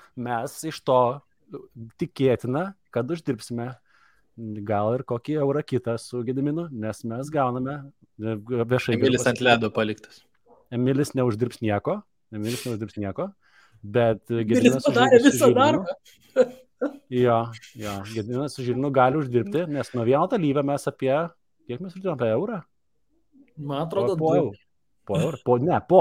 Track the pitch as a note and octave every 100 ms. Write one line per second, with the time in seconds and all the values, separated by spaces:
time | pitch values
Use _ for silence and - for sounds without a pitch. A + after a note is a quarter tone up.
0 | - - A#2+ A#2 B2 - D#3+ D3+ - B2+
1 | A#2+ C#3 _ _ _ - - - A2+ _
2 | D#3+ - C3 A#2 A#2+ C3+ F#3 G3 _ -
3 | B2 E3+ D3+ A#2 - A#2+ A#2+ B2+ _ _
4 | _ _ _ - A2+ G#2+ G#2 G#2 G#2 B2
5 | - A#2+ - D3+ C#3 C#3+ D3 - - A#2
6 | - B2 A#2 C3 C#3+ D#3 E3+ B2 G#2+ A2
7 | A#2 A2+ C#3+ D3+ C3 B2 B2+ C#3+ C#3 _
8 | _ - A2 A2 A2 B2 A#2 B2 - A2+
9 | C3 B2+ B2+ A#2+ B2+ A#2 A2 A2+ A2 G#2
10 | - - _ _ _ - _ B2 B2+ C3+
11 | D3 C3+ B2 G#2+ A#2+ - A2 G2+ C#3 G3+
12 | - _ _ G#2+ G#2+ B2 B2+ A2 G#2+ -
13 | G2+ F#2+ F3+ - _ _ _ _ G2+ A2+
14 | A#2 A2 _ A#2 G#2+ B3 - C4 D4 A#3
15 | C4 B3 C#4 - C4+ - C#4+ - - -
16 | _ _ _ C4 B3 - _ _ C#4+ -
17 | _ B2 B2 A#2 A#2 A2+ - - G#2 G2
18 | G2 A2+ G#2+ B2 C#3+ - B2 B2 C#3+ C3
19 | B2+ D3 C#3 A#2+ G2+ C3+ F3 D3 A#2 B2+
20 | A2+ C#3 F3+ A3+ D#3 C#3 C#3+ C#3+ - -
21 | C3 C#3+ E3+ _ _ _ _ B2 F#3 F3+
22 | F#3+ C#3+ A#2+ A2 G#3 G#3+ - _ _ _
23 | _ _ _ _ - - C#3+ C#3 D#3+ F#3+
24 | G3 F3 D#3+ F3+ C3+ G2 _ _ _ _
25 | - G#2+ E3 - - B2+ D3 C3 - F3+